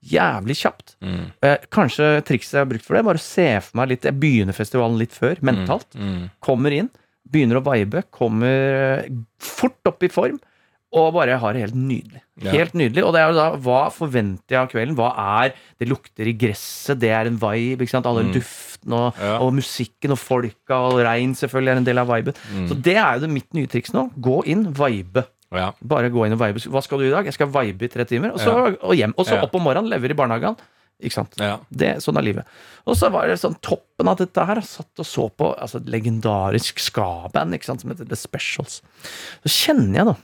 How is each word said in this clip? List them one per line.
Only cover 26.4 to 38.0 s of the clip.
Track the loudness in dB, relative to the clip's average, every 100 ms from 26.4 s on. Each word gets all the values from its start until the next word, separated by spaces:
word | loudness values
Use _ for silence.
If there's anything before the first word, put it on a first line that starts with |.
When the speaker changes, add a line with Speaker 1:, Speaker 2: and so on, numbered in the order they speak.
| 0 -2 -4
Speaker 1:
Hva | -4
skal | -2 -2
du |
i | 0
dag? | 0 -2
Jeg |
skal | -2 0
vibe | 0 -2 -2
i | -6
tre | -4 -2
timer, | 0 -2
og | 0
så, | 2 2 2
Speaker 2:
Ja. | 0
Speaker 1:
og | 2 4
hjem. | 4 2
Og | 2
så | 2
Speaker 2:
Ja. |
Speaker 1:
opp | 2
om | 0
morgenen, | 2 2 0
lever | -2 -2
i |
barnehagen. | 0 0 0 -2 -6 -12 _ _ _
Ikke | -8
sant? | -6 -6 -4
Speaker 2:
Ja. | -2 -4 -8
Speaker 1:
Det, | -2 0 0
sånn | -2 0
er |
livet. | 0 -4 -8 -18 -20 -14 -2
Og | 2
så | 2
var | 2 0
det | 0
sånn | -2 -4
toppen | -4 -6 _ _ -2
av | 0
dette | 0 0 0
her, | -2
jeg |
satt | -6 -14 -18 -14
og | -8
så | -4 -4
på, | _ -2 -2
altså, | -6 -10
et | -4
legendarisk | -2 0 0 0 0 2 0 -2 -6
ska-band, | -4 -2 -2 -4 -4 -2 -2
ikke | -4
sant, | -6 -10
som | -8
heter | -12